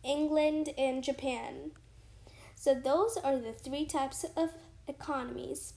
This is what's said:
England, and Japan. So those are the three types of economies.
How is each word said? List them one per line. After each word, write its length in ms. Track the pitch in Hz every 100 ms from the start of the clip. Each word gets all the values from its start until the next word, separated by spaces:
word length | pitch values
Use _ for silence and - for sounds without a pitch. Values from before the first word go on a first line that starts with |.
England, 640 | 262 294 302 302 302 302 302 262
and 240 | 262 262
Japan. 680 | 262 269 262 247 - 403 311 - - - - - - - - -
So 180 | 285
those 420 | 262 254 302 440 453
are 220 | 277 269
the 160 | 226
three 320 | 220 269 277 302
types 400 | 302 269 - 330 -
of 140 | 320 - - - -
economies. 840 | 285 - 277 247 240 - 269 -